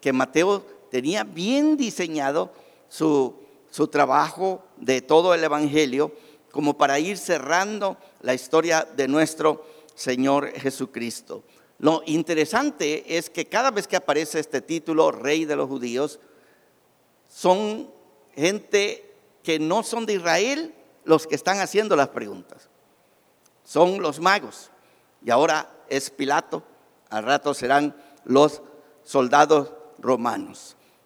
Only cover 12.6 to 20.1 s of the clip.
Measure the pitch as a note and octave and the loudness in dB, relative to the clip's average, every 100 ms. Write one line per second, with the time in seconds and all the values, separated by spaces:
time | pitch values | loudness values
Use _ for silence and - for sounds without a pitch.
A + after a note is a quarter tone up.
12.6 | D4 - D#3 - - E3 - E3+ D#3 G#3 | -2 -4 -4 -6 -4 -6 -6 -10 -4 -2
13.6 | C4 G#3 - F#3 - D3 D#3+ D#3+ C#3+ C3 | 0 -2 -4 -4 0 -2 -2 -6 -4 -6
14.6 | - E3 D#3+ D#3 D3 A2 B2+ D#3+ D3+ C#3+ | -4 -8 -2 2 2 2 -2 -2 -2 -2
15.6 | C3+ C3+ A#2+ B2 D3 - _ _ _ _ | -4 -4 -6 -4 -4 -8 _ _ _ _
16.6 | _ _ _ _ _ _ _ - F#3 F#3+ | _ _ _ _ _ _ _ -2 2 2
17.6 | G#3+ A3 - - _ _ _ - E3+ G#3 | 0 -6 -10 -18 _ _ _ -2 -2 -2
18.6 | - G3+ G#3 - - - _ _ - D#3 | 0 0 0 -6 -16 -20 _ _ -4 -2
19.6 | D#3 G#3 G#3+ A#3 G#3+ | 0 -2 -2 -6 -4